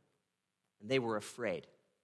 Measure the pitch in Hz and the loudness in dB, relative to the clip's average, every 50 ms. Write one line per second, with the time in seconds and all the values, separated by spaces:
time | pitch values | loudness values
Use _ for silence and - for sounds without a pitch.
0 | _ _ _ _ _ _ _ _ _ _ _ _ _ _ _ _ 104 107 135 135 | _ _ _ _ _ _ _ _ _ _ _ _ _ _ _ _ -2 2 2 2
1 | 120 113 110 107 104 - - - 120 107 90 78 - - - _ _ _ _ _ | 4 2 0 0 -2 -4 -6 -2 0 0 0 -2 -4 -10 -20 _ _ _ _ _